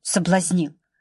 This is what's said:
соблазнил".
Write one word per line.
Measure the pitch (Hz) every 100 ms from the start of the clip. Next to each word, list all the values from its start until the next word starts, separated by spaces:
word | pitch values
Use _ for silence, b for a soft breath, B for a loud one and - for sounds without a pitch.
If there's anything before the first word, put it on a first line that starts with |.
соблазнил". | - 202 170 185 175 180 147 - _ _